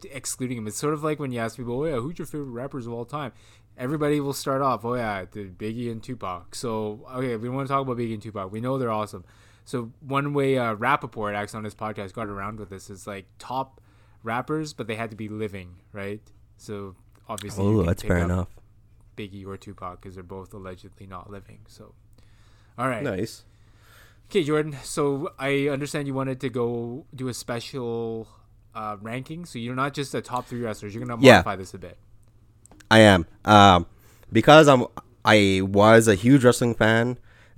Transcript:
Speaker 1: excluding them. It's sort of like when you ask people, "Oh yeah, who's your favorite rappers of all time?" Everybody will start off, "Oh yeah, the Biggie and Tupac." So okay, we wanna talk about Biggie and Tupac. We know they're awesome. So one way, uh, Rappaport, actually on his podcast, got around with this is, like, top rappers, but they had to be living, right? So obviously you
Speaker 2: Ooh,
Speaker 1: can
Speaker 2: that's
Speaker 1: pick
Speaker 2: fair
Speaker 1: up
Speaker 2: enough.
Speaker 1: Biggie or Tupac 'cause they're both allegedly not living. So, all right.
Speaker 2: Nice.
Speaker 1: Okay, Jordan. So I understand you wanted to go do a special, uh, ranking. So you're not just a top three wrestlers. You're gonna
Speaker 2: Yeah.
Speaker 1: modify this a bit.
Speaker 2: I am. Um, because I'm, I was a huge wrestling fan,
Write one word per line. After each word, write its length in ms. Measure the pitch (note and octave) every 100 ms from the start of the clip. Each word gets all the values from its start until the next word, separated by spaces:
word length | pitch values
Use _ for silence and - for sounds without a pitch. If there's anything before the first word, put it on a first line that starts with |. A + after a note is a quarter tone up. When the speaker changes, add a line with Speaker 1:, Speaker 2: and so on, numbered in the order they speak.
| -
Speaker 1:
excluding 460 | C3+ - - B2 A#2+
them. 100 | G#2+
It's 100 | G2+
sort 160 | D3
of 100 | D3+
like 160 | D#3 D3+
when 120 | C#3
you 80 | A#2+
ask 180 | A2+ -
people, 240 | A#2+ B2
"Oh 40 | D#3+
yeah, 100 | C3
who's 240 | C3 F3
your 80 | E3
favorite 240 | D3+ C3+
rappers 340 | A#2 C3+ C#3+ A#2
of 80 |
all 100 | A#2 A#2
time?" 260 | D3+ C3 - - - _ -
Everybody 440 | B2+ D3+ D3 D3
will 140 | C#3
start 280 | C3+ C#3+ C3+
off, 240 | C#3 A2+ A#2
"Oh 80 |
yeah, 320 | B2 A2 G2 F#2
the 140 | G#2+ G2
Biggie 420 | F2 G#2+ A2+ A#2
and 120 | A2+
Tupac." 500 | - B2 F#2+ F2 E2+
So 500 | - B2 A2 G#2+ G#2+ - B2+
okay, 200 | C3 A2+
we 140 | A#2+
wanna 180 | C3 C3+
talk 140 | C#3
about 160 | C3+ A#2+
Biggie 160 | A#2
and 80 | A2
Tupac. 300 | A2 G2+ F#2+
We 100 | G#2+
know 160 | B2 C3+
they're 140 | A#2+
awesome. 340 | G#2+ G#2+ G2 - - - - -
So 260 | B2+ A#2 -
one 320 | C3+ C3+ C#3+
way, 240 | C#3+ C3+ C3
uh, 160 | A#2 G#2
Rappaport, 580 | A#2+ D3 B2+ A#2 G#2 G#2
actually 220 | G#2 A2
on 60 |
his 100 | G#2+ -
podcast, 380 | G#2+ G#2+ G2
got 140 | G#2 G#2+
around 320 | G2+ G2 G#2+
with 100 | F#2+
this 200 | G2 -
is, 160 | G2 -
like, 200 | G2 F#2+ -
top 440 | - C3 C3 - _ _ _ _
rappers, 480 | A2+ A#2 C3 D#3 D3+
but 160 | - A2+
they 80 | A2
had 140 | A2+
to 80 | G#2+
be 100 | G#2+
living, 480 | G#2+ G#2+ F#2+ F2 F2+ _
right? 300 | G#2 G2 G#2 - - - _
So 380 | - G#2 G2 F2+ _ _ -
obviously 380 | G#2+ G#2 F#2+ G2
you 60 |
Speaker 2:
Ooh, 60 | G#2+
Speaker 1:
can 60 | E2+
Speaker 2:
that's 140 | G2+
Speaker 1:
pick 60 | -
Speaker 2:
fair 80 | F2+
Speaker 1:
up 40 | F2
Speaker 2:
enough. 220 | F2+ F2+ - - - _ - - -
Speaker 1:
Biggie 280 | G#2 G2+ F#2+
or 120 | G2
Tupac 420 | - F#2 F#2 F2
'cause 120 | G2
they're 100 | F#2
both 300 | F2 F#2+ F#2
allegedly 520 | G#2+ F#2 F#2 F#2+ - F#2+
not 220 | F#2 G2+
living. 300 | G2+ G2 G#2 G#2+
So, 280 | - G#2+ - _ - - - - - - -
all 100 | C3
right. 160 | A2+
Speaker 2:
Nice. 400 | C#3 F#2+ A2+ - - - - - - - - - -
Speaker 1:
Okay, 140 | G#3
Jordan. 340 | D3 D3+ D3+ C#3
So 500 | - - C#3+ C#3 E3 -
I 300 | C3+ C#3 C#3
understand 400 | C#3 C#3+ D#3 C#3
you 60 |
wanted 260 | C3+ C3+ B2+
to 80 | C3+
go 560 | A#2+ A#2+ A#2+ A#2+ B2+ -
do 140 | B2+ B2+
a 60 |
special, 960 | A#2+ - A#2+ - C#3 A#2 A#2 A2+ A2+ A2 - _ _ _
uh, 220 | A2+ G#2+ G#2
ranking. 420 | A2 B2 C3 D#3+
So 160 | E3+ A#2+
you're 160 | A#2 B2+
not 180 | C#3
just 220 | C#3+ C#3 B2+
a 60 |
top 260 | - B2+ -
three 140 | B2
wrestlers. 340 | A#2 G#2 G#2 G#2+
You're 80 |
gonna 180 | B2 A#2
Speaker 2:
Yeah. 160 | C3 G#2+
Speaker 1:
modify 180 | G2+ F#2+
this 160 | F#2
a 40 | G2
bit. 200 | F2 - - - _ _ - _ _ - -
Speaker 2:
I 100 | A2
am. 260 | A2 F#2+ D#2+ -
Um, 420 | - G#2 G2+ F2 E2 - - - -
because 380 | A2+ D3+ D3+ D3
I'm, 160 | C3 - - - - A2
I 360 | G#2+ G2 F#2+ G2
was 420 | G2+ G#2+ A2+ A2
a 80 | F#2+
huge 300 | A#2+ C#3 A#2+
wrestling 280 | A#2 A#2+
fan, 440 | A2+ A2 A2+ A#2+ A#2+ - - -